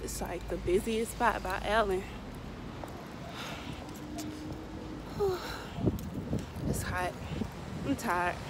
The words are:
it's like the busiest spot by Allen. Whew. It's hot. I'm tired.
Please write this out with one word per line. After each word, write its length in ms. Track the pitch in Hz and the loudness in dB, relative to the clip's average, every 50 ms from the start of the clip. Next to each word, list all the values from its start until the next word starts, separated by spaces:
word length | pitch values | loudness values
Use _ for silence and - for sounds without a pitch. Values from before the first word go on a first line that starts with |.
| - | -6
it's 180 | - - - | -4 -4 -2
like 260 | - 180 180 175 - - | -2 -2 -2 -4 -2 -2
the 80 | 175 170 | -2 0
busiest 560 | - 175 175 202 226 233 226 220 226 220 - | 4 6 6 6 6 6 2 2 2 0 0
spot 280 | - 247 226 202 - | 4 4 4 4 4
by 180 | 202 185 185 - - | 0 0 -2 0 2
Allen. 380 | - 208 226 220 196 190 185 196 - - - - - - - - - - - - - - - - - - - - - - - - - - - - - - - - - - - - - - - - - - 302 - - - - - - - - - - - - - - - - - - - - | 4 6 6 6 6 4 2 0 -2 -8 -8 -8 -8 -8 -8 -8 -8 -8 -8 -8 -8 -8 -8 -8 -8 -8 -10 -10 -10 -10 -8 -8 -8 -8 -6 -6 -6 -6 -6 -6 -8 -8 -8 -8 -8 -8 -8 -8 -6 -6 -4 -4 -4 -6 -6 -6 -6 -6 -6 -6 -8 -8 -8 -8 -8 -8 -8 -8 -6 0 4
Whew. 200 | 415 392 370 349 - - - - - - - - - - - - - - - - - - - - - - - - - - | 4 4 4 2 -2 -4 -6 -6 -6 -6 -4 4 4 4 4 4 -2 -2 -4 -4 -2 0 0 0 0 -2 -4 -2 0 2
It's 120 | - - | 2 2
hot. 320 | - - - 180 180 - - - - - - - - - - - - - - - - - | 2 0 2 2 2 0 0 -2 -6 -4 -2 -2 -2 -2 -4 -8 -8 -6 -6 -4 0 0
I'm 80 | 277 | 0
tired. 400 | 247 - 233 175 180 175 175 175 - - | 2 4 4 4 6 4 4 2 0 -4